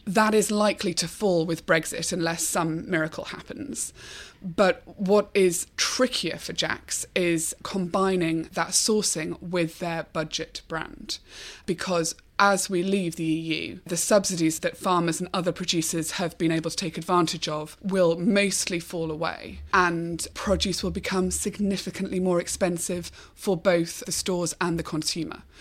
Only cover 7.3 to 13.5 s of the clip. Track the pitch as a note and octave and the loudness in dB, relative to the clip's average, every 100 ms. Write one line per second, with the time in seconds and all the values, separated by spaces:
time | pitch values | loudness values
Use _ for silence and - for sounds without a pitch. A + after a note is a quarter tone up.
7.3 | E3 D#3+ - - G3 F3 G3 F#3+ F#3 E3 | 2 -2 -6 -6 -4 0 2 2 2 2
8.3 | D#3+ D#3+ - E3 - - G#3+ F#3+ - D#3+ | 0 -4 -4 0 0 2 2 2 -2 -4
9.3 | F3 F3 F3 D#3+ - F3 E3 D#3 E3 D#3 | -6 -4 -2 -2 -2 -4 -4 -4 -4 -4
10.3 | - - - - D#3+ - - - - - | -4 -6 -10 -8 -8 -8 -10 -10 -12 -12
11.3 | - - - - E3+ - F3 D#3+ - - | -18 -16 -12 -6 -4 0 0 0 -4 -6
12.3 | - G3+ F#3+ - F#3 F#3+ G3+ F3 D#3+ D#3+ | 4 4 4 2 0 2 0 0 -2 0
13.3 | D#3+ D#3+ | 0 -2